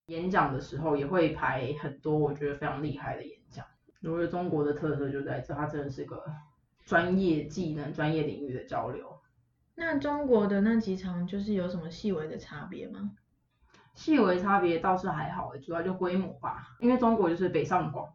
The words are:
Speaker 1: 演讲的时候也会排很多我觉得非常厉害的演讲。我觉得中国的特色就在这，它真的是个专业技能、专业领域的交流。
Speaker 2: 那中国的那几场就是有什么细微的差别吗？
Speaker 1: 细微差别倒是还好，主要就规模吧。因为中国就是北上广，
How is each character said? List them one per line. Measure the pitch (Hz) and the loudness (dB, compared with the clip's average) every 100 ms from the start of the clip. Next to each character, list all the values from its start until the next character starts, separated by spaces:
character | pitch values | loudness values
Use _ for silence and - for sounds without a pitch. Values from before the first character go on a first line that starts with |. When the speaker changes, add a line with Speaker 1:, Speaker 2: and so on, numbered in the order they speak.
| - | -10
Speaker 1:
演 | 165 185 | -4 0
讲 | 190 135 | 2 2
的 | 127 | -2
时 | - 139 | -6 -4
候 | 160 143 | 0 0
也 | 156 | 2
会 | 185 156 | 4 4
排 | - 143 135 127 147 | 2 -2 -2 -2 -4
很 | 151 - | -8 -6
多 | 156 151 | 0 2
我 | 143 | 2
觉 | 135 143 | 0 -4
得 | 139 | -2
非 | 151 | -4
常 | 139 | -2
厉 | 147 - | -4 -4
害 | 131 - | -6 -8
的 | |
演 | - - _ | -10 -18 _
讲。 | - - _ _ _ | -18 -18 _ _ _
我 | 165 170 | -4 -2
觉 | |
得 | 170 | 0
中 | 180 175 | 0 0
国 | 151 | 2
的 | 147 | 2
特 | 143 156 139 | 0 0 0
色 | 139 | -2
就 | 139 | -2
在 | 151 131 | -4 -6
这， | - | -6
它 | 143 | -4
真 | 151 151 | -4 -4
的 | 143 | -6
是 | 139 | -8
个 | 143 127 156 - - _ _ _ | -10 -10 -10 -12 -16 _ _ _
专 | - 170 180 190 | 0 2 4 4
业 | 185 151 | 4 2
技 | - 190 165 | 0 -4 -4
能、 | 151 151 | -4 -6
专 | 160 151 | -2 0
业 | 160 | 2
领 | 143 120 143 | 0 -4 -6
域 | |
的 | 127 | -8
交 | - 127 117 | -6 -4 -4
流。 | 139 - - _ _ _ _ _ - | -8 -12 -20 _ _ _ _ _ -6
Speaker 2:
那 | 330 285 | -2 0
中 | 294 294 277 | 0 -2 4
国 | 220 202 | 4 6
的 | 196 | 4
那 | 214 226 | 4 2
几 | 196 | 0
场 | 185 185 175 180 | -4 -4 -4 -4
就 | 196 | -4
是 | 208 | -2
有 | 196 180 | -2 -2
什 | 180 | -4
么 | 160 | -8
细 | - 214 | -6 -2
微 | 165 156 | -2 -4
的 | 165 | -8
差 | - 147 147 | -12 -14 -12
别 | - 185 | -12 -12
吗？ | 98 104 - _ _ _ _ _ - _ | -8 -10 -10 _ _ _ _ _ -20 _
Speaker 1:
细 | - - 294 | -8 4 6
微 | 190 180 | 6 4
差 | 208 196 | 4 4
别 | 175 165 | 4 4
倒 | 196 | 2
是 | 185 190 | 2 2
还 | 151 151 | -2 -4
好， | - - 131 | -6 -8 -10
主 | - | -6
要 | 165 | -4
就 | 185 | -2
规 | 180 180 190 | -2 0 0
模 | - | -2
吧。 | - - - - - | -6 -8 -8 -12 0
因 | 240 | 4
为 | 247 | 6
中 | 233 226 | 6 6
国 | 175 | 4
就 | |
是 | 170 185 | 2 2
北 | 156 | 2
上 | - 180 147 | 2 2 0
广， | - - | -4 -10